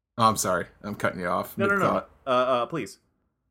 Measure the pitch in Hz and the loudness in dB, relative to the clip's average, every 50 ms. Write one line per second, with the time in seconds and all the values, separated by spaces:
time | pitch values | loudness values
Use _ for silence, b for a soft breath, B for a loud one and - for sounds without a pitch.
0 | _ _ - - 113 113 104 - - 98 90 85 - - - _ - 104 104 - | _ _ 0 4 4 4 4 2 0 0 0 0 -2 -6 -12 _ -12 -10 -6 -2
1 | - - - 90 90 87 90 92 101 - - - 196 196 202 196 175 101 101 98 | -2 -2 -2 -2 -2 -2 -2 -2 -2 -4 -4 -2 0 2 2 2 2 2 0 0
2 | - - - _ - 139 123 123 127 127 131 120 120 - 170 151 101 - - - | -4 -6 -16 _ -4 0 0 2 2 2 2 0 0 -2 -4 -6 -8 -8 -12 -20
3 | _ _ _ _ _ _ _ _ _ _ | _ _ _ _ _ _ _ _ _ _